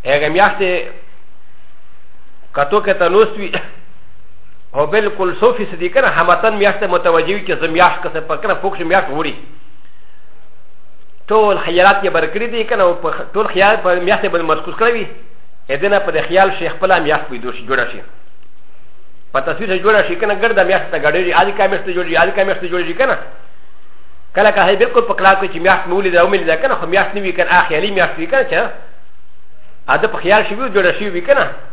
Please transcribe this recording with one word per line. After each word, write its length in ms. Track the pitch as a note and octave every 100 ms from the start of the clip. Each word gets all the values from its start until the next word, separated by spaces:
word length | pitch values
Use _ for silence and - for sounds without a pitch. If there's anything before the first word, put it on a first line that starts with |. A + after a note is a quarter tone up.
| B2+
هغه 220 | C#3+ D3+
میاشتې 420 | E3+ G3+ - F#3+ F3+ - - - - - - - - - - - - - - - - -
کتو 260 | C#3 C#3+ G#3
کې 100 | G3+ F#3+
ته 100 | F3
نوست 280 | F#3+ G#3 G#3
وي، 160 | F#3+ F#3+ - - - - - - - - - - -
او 120 | C3 D3+
بالکل 500 | G#3 G#3 - F#3 D#3+
سو 120 | A#3
فیصدي 360 | B3 G#3 E3+ F3
که 120 | C4
نه، 80 | A#3+
همتن 480 | D#3 E3+ E3+ A3 G#3+
میاشت 240 | G3+ -
ته 60 | G3+
متوجه 480 | F3 F3 E3 D3+
وي 120 | G3+ F#3+
چې 140 | D#3
زه 60 | D#3+
میاشت 360 | D#3+ F3+ -
که 60 | E3+
څه 120 | D#3+ D#3
په، 80 | D#3
که 120 | G#3+
نه، 60 |
پوښ 260 | F3+ F#3+ -
میاشت 280 | E3 F#3 -
وړي. 260 | C#3+ D#3 A2 - - - - - - - - - - - - - - - - - - -
ټول 300 | G#3+ G#3 F3+
خیالات 460 | D3+ F3 G3 G3
یې 40 | G3
بر 180 | E3 D#3+
کړي 200 | G#3 A#3
دي، 140 | A#3
که 120 | A3 A3+
نه، 60 |
او 120 | F#3
په 160 | F3 D#3+
خ-، 160 | - -
ټول 120 | F#3+ G#3
خیال 300 | F3+ G3 G#3+
په 240 | F3+ F3+
میاشت 240 | F3+ G#3
یې 40 | G#3
باندې 140 | E3+
مرکوز 320 | E3 D#3 F3
کړی 180 | D3 A3+
وي. 140 | A#3 G3 - - - - - -
ا 60 | C#3+
دې 80 |
نه 140 | G3 G3+
په 120 | G3
دې 160 | D3+ D3+
خیال 220 | F3+ F#3+ -
شي 100 | E3+
خپله 300 | - F#3 F3
میاشت 260 | D3+ D3+ -
پیدا 220 | B2 A#2+
شي، 140 | - A2
جوړه 200 | B2+ A2+
شي. 100 | G2 - - - - - - - - - - - - -
په 80 | C3
تصویر 280 | E3 D3+ G#3
سره 140 | F#3
جوړه 240 | G3 G#3+ F3+
شي، 80 | F3
که 100 | G#3+
نه، 80 |
ګرده 300 | G3 A3+ G3
میاشت 260 | F3+ F#3 -
ته 80 | D#3+
ګډېږي، 340 | D3 D#3+ F3+ D#3+
ادي 120 | G3
کا 140 | G3 G3
میاشت 180 | F#3+
ته 80 | F#3
جوړېږي، 240 | F3 E3 D#3+
ادي 80 | F3+
کا 140 | G3
میاشت 160 | F#3+ F#3+
ته 80 | F3+
جوړېږي، 260 | F3+ E3 -
که 80 | C4
نه. 120 | F#3+ - - - - - - - - - - - -
کله 140 | G#3
کله 240 | G3+ F3
بالکل 280 | G3+ A#3 E3
په 120 | D#3
کلاک 260 | - F#3+ F#3+
کې 80 | F#3+
چې 60 | E3 F3+
میاشت 180 | F#3 E3+
مې 60 |
ولیده، 320 | F#3 F#3+ F3
ومې 120 | F3+ G3
لیده، 200 | E3 D#3
که 120 | C4
نه، 60 |
خو 120 | - E3+
میاشت 280 | F#3+ F3+
نه 60 | G3+
وي، 120 | F#3+
که 120 | F3
نه، 60 | F3
آ، 120 | F3+ -
خیالي 220 | D#3 G3+
میاشت 280 | F#3+ E3+ -
وي، 80 | E3
که 100 | C4+
نه، 80 | A#3+
چې 60 | D#3+ C#3 - - - - - - - - - - - -
ا 80 | C#3
ده 120 | A3
په 100 | D#3+
خیال 240 | F3 G#3 G#3+
شوي 100 | G3+
وي، 140 | C4
جوړه 220 | G3 F3+ -
شوې 120 | G#3
وي، 60 | F3
که 140 | -
نه. 100 | C#4 F#3+ - -